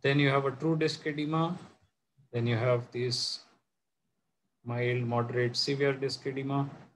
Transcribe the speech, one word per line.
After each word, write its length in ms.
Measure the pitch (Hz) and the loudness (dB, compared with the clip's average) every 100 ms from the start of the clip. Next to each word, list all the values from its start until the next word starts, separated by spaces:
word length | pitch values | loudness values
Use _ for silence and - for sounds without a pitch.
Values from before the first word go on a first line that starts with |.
Then 160 | 139 139 | 2 4
you 120 | 143 | 4
have 160 | 139 135 | 4 0
a 60 | |
true 260 | 131 160 160 | -2 0 2
disc 280 | 156 156 156 | 0 -2 -6
edema. 520 | 147 151 160 165 180 - - _ _ _ _ _ | -4 -2 0 0 -2 -12 -20 _ _ _ _ _
Then 160 | 120 117 | -4 0
you 80 | 113 | 0
have 340 | 123 120 120 | 2 0 0
these 460 | 120 123 120 - - - _ _ _ _ _ _ _ _ _ _ _ | -4 -2 -2 -4 -8 -14 _ _ _ _ _ _ _ _ _ _ _
mild, 400 | 120 120 123 123 | -8 -2 0 0
moderate, 540 | 120 120 117 120 123 120 | 0 0 0 2 0 0
severe 340 | - 139 143 | -2 2 2
disc 340 | 135 135 - 139 | 0 -4 -4 -6
edema. 440 | 131 135 139 143 - - | -4 -2 0 -2 -4 -20